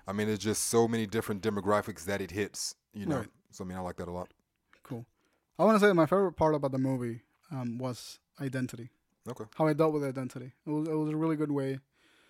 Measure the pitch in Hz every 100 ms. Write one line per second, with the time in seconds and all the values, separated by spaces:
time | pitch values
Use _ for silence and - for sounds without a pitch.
0 | - 101 107 107 101 101 - 117 117 117
1 | 107 110 - 101 110 101 95 104 101 92
2 | 92 101 92 95 98 - - - _ 214
3 | 190 135 110 _ _ - 92 92 90 87
4 | 87 87 90 _ _ _ _ _ - 117
5 | 120 _ _ _ _ - 190 220 208 175
6 | 151 190 190 - 160 151 139 131 131 131
7 | 120 117 - _ _ 135 120 117 127 120
8 | - - _ - 139 131 123 - 113 _
9 | _ _ 113 127 107 - 156 147 160 151
10 | 139 131 127 131 127 - - 151 160 156
11 | 151 156 160 151 151 143 135 135 - _
12 | _ _